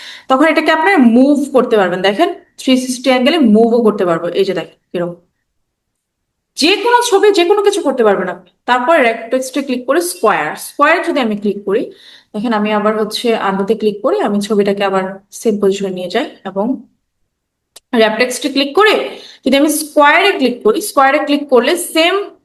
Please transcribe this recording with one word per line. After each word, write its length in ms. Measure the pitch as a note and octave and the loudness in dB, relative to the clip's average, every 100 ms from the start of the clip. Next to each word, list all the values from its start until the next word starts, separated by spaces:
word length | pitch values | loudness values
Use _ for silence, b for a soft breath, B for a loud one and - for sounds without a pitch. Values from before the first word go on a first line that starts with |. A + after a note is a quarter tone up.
| B B B | B B B
তখন 160 | C4 | 2
এটাকে 260 | D#4+ D#4+ D#4 | 2 2 0
আপনার 280 | D#4+ F4+ F#4+ | 0 2 4
মুভ 540 | A#3 A#3 C#4 D4 - | 4 6 4 2 0
করতে 240 | B3+ - A3 | 0 2 2
পারবেন। 260 | F3+ F3+ | 2 0
দেখেন, 320 | F#3+ G#3 F4 - - - | 0 0 -2 -2 -14 -8
থ্রি 180 | - B3+ | -2 0
সিক্সটি 340 | - - C#4 | -2 -4 0
অ্যাঙ্গেলে 280 | B3+ B3+ E4+ | 0 2 2
মুভও 440 | A#3+ G#3 A#3 A#3 | 4 4 4 2
করতে 220 | A3 G3+ | 2 0
পারবো। 240 | F3+ E3 E3+ | 0 -2 -2
এই 160 | - | -2
যে 100 | F#3+ | -2
দেখেন, 240 | F3 D#3+ _ _ | -4 -8 _ _
এরকম 220 | F3+ F3 F3 _ _ _ _ _ _ _ _ _ _ _ _ _ | -6 -6 -10 _ _ _ _ _ _ _ _ _ _ _ _ _
যে 220 | - D#4 G#4 | -2 0 2
কোনো 200 | A#4 A#4+ A#4+ | 2 2 4
ছবি, 220 | G4 G#4 | 2 4
যে 120 | F#4 | 4
কোনো 180 | F4 G#4 | 2 2
কিছু 180 | G4+ G4+ | 0 0
করতে 220 | C#4+ C4 | -2 0
পারবেন 240 | G#3+ F#3 F3+ | 2 0 -2
আপনি। 220 | F3 - _ - | -8 -16 _ -2
তারপর 340 | B3+ C4 E4 | 0 2 2
রেক্ট 300 | A#3+ A3+ - | 2 -2 -4
টেক্সটে 320 | C4 C4 C#4+ | -4 -4 -6
ক্লিক 240 | C4+ B3 B3+ | -4 -4 -2
করে 140 | D#4 | -2
স্কয়ার, 560 | E4+ - A3 E3+ D3+ - | -2 -2 0 0 -2 -8
স্কয়ার 520 | - - C#4+ F4 E4 | -10 0 2 2 0
যদি 120 | C#4 | -2
আমি 160 | A3+ G#3 | -2 -2
ক্লিক 280 | G#3 G3 | -4 -6
করি, 280 | - G#3+ - B B B B | -4 -4 -4 B B B B
দেখেন 180 | G#3+ A#3 | -8 -4
আমি 200 | G#3+ G#3 | -2 0
আবার 260 | G#3+ G#3 G#3+ | 0 0 -2
হচ্ছে 380 | G#3+ - A#3+ A3 | -4 -4 -2 -2
আনডুতে 380 | G3 F#3+ G3 | -2 -2 -2
ক্লিক 240 | G#3+ G#3+ G3+ | -2 -2 -2
করে 180 | C4 G#4 | -2 0
আমি 200 | C#4 G3+ | 0 -2
ছবিটাকে 440 | G3+ G#3 G3+ G3 | -2 0 0 0
আবার 380 | G3 F#3+ F#3+ G3 _ | -2 -2 -4 -8 _
সেম 300 | - A#3 G#3 | -8 -4 0
পজিশনে 300 | G3+ G3 G3 | 0 -2 -4
নিয়ে 200 | F3+ F3+ | -8 -6
যাই 260 | A3 D#4+ - | -6 -6 -10
এবং 380 | G3 F#3+ A3+ C4 - _ _ _ _ _ _ _ _ - _ | -10 -6 -4 -6 -10 _ _ _ _ _ _ _ _ -20 _
র্যাপ 240 | A#3+ G#3+ G#3+ | 0 2 0
টেক্সটে 300 | B3 - C#4+ | -4 -4 -4
ক্লিক 260 | C4+ C#4 | -2 -2
করে 460 | E4+ G#4+ C#4+ - B B B - | 2 2 2 -2 B B B 0
যদি 100 | C4+ | 2
আমি 140 | D4+ | 2
স্কয়ারে 640 | - - D4 C#4+ D#4+ G4+ | 0 -2 2 4 4 2
ক্লিক 300 | E4+ B3 - | 0 -2 0
করি, 180 | G#3 E4 | 0 0
স্কয়ারে 380 | - C#4+ C4+ D4 | -2 2 2 2
ক্লিক 300 | C#4+ C#4+ C#4+ | 0 -2 2
করলে 280 | B3 B3+ F4 | 2 2 -2
সেম, 540 | - D#4+ E4+ G4 G4+ - | -2 0 0 0 -4 -12